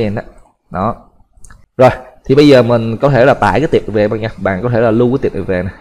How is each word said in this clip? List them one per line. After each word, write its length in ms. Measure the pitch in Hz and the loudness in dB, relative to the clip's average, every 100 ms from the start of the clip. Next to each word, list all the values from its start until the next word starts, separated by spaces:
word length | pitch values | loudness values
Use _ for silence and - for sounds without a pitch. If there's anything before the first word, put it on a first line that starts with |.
| 107 | -6
N 40 | 104 | -6
đó. 60 | - - _ _ _ | -12 -20 _ _ _
Đó. 380 | 87 107 113 _ _ _ _ - - _ - | -8 -6 -8 _ _ _ _ -20 -20 _ 2
Rồi, 100 | 127 - - _ - | 2 2 -14 _ 0
thì 100 | 135 | 4
bây 120 | 147 | 6
giờ 160 | 131 | 6
mình 340 | 117 117 113 110 | 4 0 -2 -2
có 120 | 143 | 0
thể 160 | 131 139 | 2 2
là 80 | |
tải 260 | 120 104 98 | 2 0 0
cái 80 | 160 | 0
tiệp 140 | - - | -2 -2
về 200 | 107 104 | -2 -2
bạn 140 | 110 | -2
nha. 80 | 110 - | -8 -6
Bạn 260 | 95 92 | -6 -4
có 60 | 120 | -2
thể 120 | 117 | -2
là 100 | 117 | 0
lưu 260 | 110 123 135 | 2 0 0
cái 120 | 107 | -4
tiệp 180 | - 92 | -6 -6
về 160 | 92 | -4
nè, 60 | 92 - | -6 -10